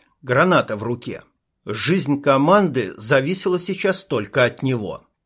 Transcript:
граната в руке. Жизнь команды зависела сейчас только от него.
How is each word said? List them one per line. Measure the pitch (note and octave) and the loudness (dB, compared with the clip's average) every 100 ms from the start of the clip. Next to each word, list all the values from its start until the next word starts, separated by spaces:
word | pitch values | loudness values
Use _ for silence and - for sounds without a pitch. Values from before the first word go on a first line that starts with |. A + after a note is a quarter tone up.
| _ _ | _ _
граната | B2+ B2+ F#3 D#3 A2+ G#2+ | -2 2 4 2 2 -4
в | |
руке. | A2+ A#2+ - E2+ - _ _ _ - | -6 -6 -8 -12 -16 _ _ _ -10
Жизнь | - - F#3 C3+ C#3+ | -4 0 0 0 0
команды | C#3+ C3+ D3+ G3+ F3+ B2+ F#2+ - | 2 4 6 4 4 0 -4 -8
зависела | G#2+ C3+ C#3 F#3 G3 F3+ | 0 2 2 -2 -2 -2
сейчас | F3+ F#3 G3 F#3 | -4 -2 -2 -2
только | - B2 G2 C#3 A#2+ | -4 -4 -2 0 0
от | A#2+ | 0
него. | C3 B2 F#2+ - _ _ | -4 -2 -4 -10 _ _